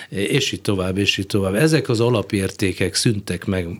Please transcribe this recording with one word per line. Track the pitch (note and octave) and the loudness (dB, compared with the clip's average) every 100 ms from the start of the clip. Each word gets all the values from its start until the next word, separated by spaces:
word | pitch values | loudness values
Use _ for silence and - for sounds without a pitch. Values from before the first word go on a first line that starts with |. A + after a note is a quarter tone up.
| - | -10
és | F#2+ G2 - - | -4 0 0 0
így | G2 | -4
tovább, | - G2+ F#2 F#2+ | -2 -2 0 0
és | G2+ - | 0 0
így | G2 | 0
tovább. | G2+ F#2+ G2+ | 0 0 2
Ezek | D#3 D#3 - | 4 4 2
az | A2+ | 2
alapértékek | A#2 A#2+ F#2+ G#2 F#2+ - G2 F2 F#2 - | 4 2 0 -2 -2 -2 -2 0 -2 0
szűntek | B2+ G2+ - F2 - | 0 0 -4 -6 -2
meg | F#2+ E2+ | -2 -4